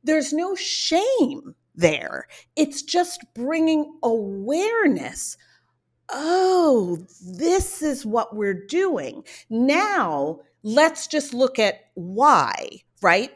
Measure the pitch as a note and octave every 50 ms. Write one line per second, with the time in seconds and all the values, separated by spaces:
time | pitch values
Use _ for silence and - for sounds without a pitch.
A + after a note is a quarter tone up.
0 | _ C4 D#4 D#4 C#4 C#4+ D4 D#4 F4 F#4+ G4 F4+ - - - - - - D#4 F4
1 | G#4 B4+ C5+ A#4+ D#4 - - - - - - _ _ _ _ - F3 E3 D#3 C#3
2 | - - - C2+ - _ - - _ _ _ - D4+ C#4+ - - - - - F4
3 | F4+ F4 - - - _ _ A3+ A#3+ C4+ D#4+ E4 D#4+ D#4+ D#4 D4+ D4 D4+ - -
4 | - A#3+ A3+ A3+ G#3 G3 G3 G3 G3 A3+ D4 E4 G4 G#4+ A#4 A4+ G#4 D4+ G#3+ -
5 | C3 A#2+ - - - - - _ _ _ _ _ _ _ _ _ _ _ _ _
6 | _ - - C4+ D4+ D#4+ F4 F#4 F#4 F#4 F#4 F4+ E4+ D4+ C4 A3+ F#3+ F3 F3 E3
7 | F3+ _ _ - F#3 F3+ F#3 F3+ D4 E4+ F4+ G4 - - - - D4+ D4+ C4+ C4+
8 | C4 G#3+ G#3+ A#3+ G#3+ - G#3 G#3+ G#3 G3+ F#3+ F3+ G3 - D4 F4 G4 F#4 D#4 F#3+
9 | C#3 B2 - - - - - - - _ A3 A3+ B3 C4+ D4 E4+ G4+ G#4+ G4+ F4
10 | A3 E3+ D#3 C#3+ C#3 D3+ E3 - - _ _ _ - G#3+ A3 C#4+ D#4 E4 - -
11 | - - - D4+ C#4+ - A#3+ A#3+ C4 B3+ C4 - A3 G3 - - _ _ _ -
12 | E3+ F3+ F#3+ G#3+ C4+ D4+ C4 E3+ C3+ A2 - - - - - - _ _ _ _
13 | - F3+ E3+ G3 A#3+ - -